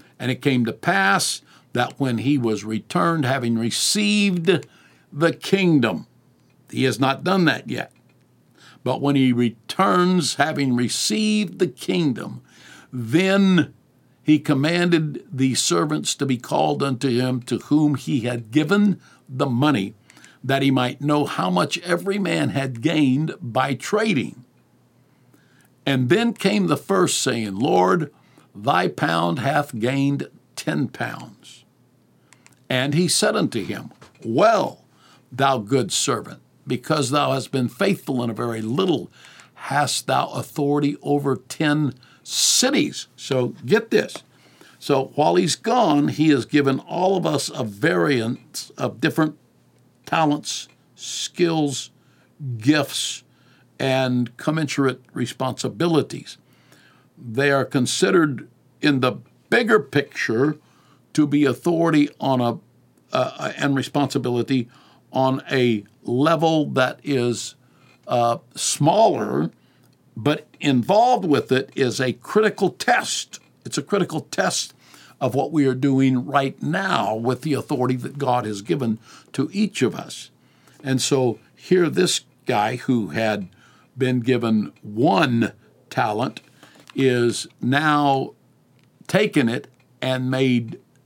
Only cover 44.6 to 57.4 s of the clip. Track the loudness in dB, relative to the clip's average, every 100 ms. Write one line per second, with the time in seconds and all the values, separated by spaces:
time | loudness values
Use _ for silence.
44.6 | -20 _ 0 0 0 0 2 4 2 -2
45.6 | 0 2 2 2 2 2 4 4 2 2
46.6 | 2 0 -4 -2 0 2 0 -2 -4 -6
47.6 | -8 -2 0 2 2 0 -2 -6 -10 -16
48.6 | -14 -8 -8 -2 -2 0 -2 -4 _ _
49.6 | _ _ _ _ -4 0 2 0 -4 -10
50.6 | -12 _ _ _ -12 -10 -10 -2 0 2
51.6 | -2 -4 -10 _ _ _ _ _ -10 -2
52.6 | 2 2 2 -4 -8 -10 -16 _ _ _
53.6 | _ _ 0 0 2 0 -2 -4 -4 -2
54.6 | -2 0 0 -2 _ -6 -6 -4 -6 -4
55.6 | -8 -2 2 2 0 -8 -14 -20 _ _
56.6 | _ -20 _ _ _ -18 -8 -2